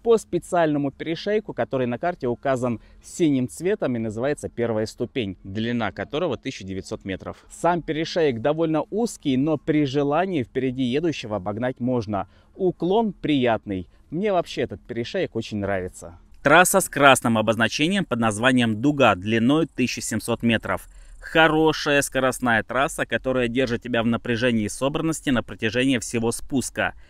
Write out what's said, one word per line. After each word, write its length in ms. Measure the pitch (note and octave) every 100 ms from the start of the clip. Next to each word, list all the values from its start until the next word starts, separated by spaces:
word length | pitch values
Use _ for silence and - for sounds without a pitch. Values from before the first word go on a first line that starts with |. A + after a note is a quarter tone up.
по 140 | A#3 A3+
специальному 720 | - F3 - F3+ E3 D3 C#3+
перешейку, 640 | - C#3+ E3 - G#3+ -
который 340 | D3 A#2 C3+ B2
на 100 | A#2+
карте 300 | E3+ F3+ B2+
указан 540 | A#2+ C#3 C3 B2 A2+ - -
синим 460 | - - E3+ C#3 B2+
цветом 480 | - E3+ G#3+ D3+ A#2+
и 40 |
называется 500 | A2+ G#2+ C3 D3 -
«Первая 360 | - A#2 A2 A2
ступень», 520 | - A#2+ - G#2 F2+
длина 500 | G2+ G2 A2+ A#2+ G#2+
которого 440 | - G2 D3 F3 A2+
тысяча 280 | C3+ - F#2+
девятьсот 400 | F#2+ - A2 G2
метров. 320 | F#2 F#2 E2+ -
Сам 320 | - E3+ F3
перешеек 600 | D#3 D3+ D#3+ F#3 D#3 A#2
довольно 420 | B2 D#3 E3 D#3 -
узкий, 460 | G3+ A#3 - D3 B2+
но 200 | D3 D3+
при 280 | - D#3 C#3+
желании 580 | C#3 C#3+ D3 F#3+ E3+
впереди 400 | A#2+ - C3 B2+
едущего 540 | B2+ B2+ E3+ D3 A#2 G#2
обогнать 420 | F#2+ G#2 B2 C3
можно. 480 | B2 B2+ G#2 G2+ F2 - _ -
Уклон 580 | F#3 - E3 G3+ A3+
приятный. 760 | E3+ D3 D3 A#2+ A2 G#2 F#2+ F2+ - _
Мне 220 | D3+ G#3+
вообще 300 | F#3 E3 -
этот 200 | A#2+ G#2
перешеек 540 | - A2+ A#2 G3 E3 A2+
очень 220 | A2 G#2+
нравится. 600 | G2 G2 F2+ - E2+ F2 - -
Трасса 380 | - D#3 F3+ G3
с 80 | -
красным 500 | - C#3 B2+ B2 A2+
обозначением 680 | A2 A2+ A2 - D3+ G3+ E3+
под 140 | A#2+
названием 640 | A2+ G#2 B2 B2+ A#2 G#2+
«Дуга» 320 | C3 D3 B2 F#2+
длиной 520 | G2 A2+ A#2 D3+ E3
тысяча 320 | - B2+ -
семьсот 440 | - A2 - A#2
метров. 440 | A#2 A2 G2+ F#2 - - - -
Хорошая 840 | - E3 D#3+ D#3 D#3 D3+ - C#3+
скоростная 600 | C#3 C3+ B2+ B2 B2 A2+
трасса, 420 | G#2 A#2+ D3 - C3+
которая 440 | A#2 C3 B2+ A#2+
держит 320 | A#2+ C3 A#2
тебя 200 | A#2+ B2
в 40 | A#2
напряжении 580 | A#2 - A#2 B2 A2+
и 60 | G#2
собранности 600 | - C3+ D3+ D#3+ D#3 -
на 140 | B2
протяжении 540 | - G#2 A2+ A#2 C3 B2+
всего 340 | - A#2+ A2+
спуска. 600 | A2+ - C#3 A2+ - F#2 - -